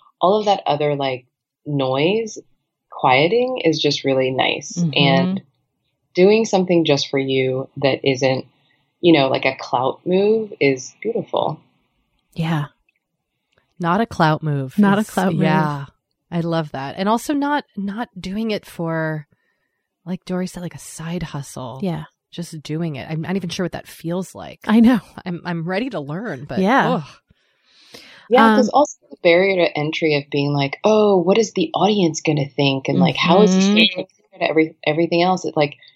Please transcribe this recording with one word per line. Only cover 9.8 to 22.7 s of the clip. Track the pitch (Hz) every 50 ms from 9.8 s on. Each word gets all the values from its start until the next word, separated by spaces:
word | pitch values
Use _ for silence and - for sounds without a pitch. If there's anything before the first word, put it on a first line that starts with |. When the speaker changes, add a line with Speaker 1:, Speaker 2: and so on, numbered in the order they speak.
| 127 135 - - -
Speaker 1:
move | 180 185 190 202 208 220 226 220 202 - -
is | 143 139 135 127 127 - - _
beautiful. | - 208 - 208 - - - - - - 156 - _ _ _ _ _ _ _ _ _ _ _ _ _ _ _
Speaker 2:
Yeah. | - 160 160 170 151 147 - _ _ _ _ _ _ _ _ _ _ _ _ _ _ _ _ _ _ _ _ _ -
Speaker 3:
Not | 175 165 175 202
a | 233
clout | - - - 170 156 156 147 -
move. | 156 143 139 135 131 - -
Speaker 2:
Not | 208 196 196 202
a |
Speaker 3:
It's, | 220 -
Speaker 2:
clout | - 202 185 190
move. | 165 151
Speaker 3:
yeah. | 160 156 156 156 156 151 147 139 139 - _ _ _ _ _ _ _ _
I | 165 175
love | 165 170 165 165 156 151
that. | - 135 135 139 - -
And | 190 202
also | 226 233 - - 302
not, | 277 277 285 294 285 - _ _
not | 202 196 202 196 220 247 - _
doing | 185 170 185 190 214 226 226
it | 214 185 -
for, | - - - 170 165 165 160 160 156 156 151 147 - _ _ _ _ _ _ _ _ _ _ _ _ _ _ _
like | 170 185 - _
Dory | - 185 180 185
said, | 180 - 175
like, | 175 165 -
a | 139
side | - - - - 160 165 170 180 165
hustle. | - - 143 139 - - - 127 120 123 131
Speaker 2:
Yeah. | 208 180 165 156 156 - _ _ _ _
Speaker 3:
Just | - - 170 - 160 156
doing | - -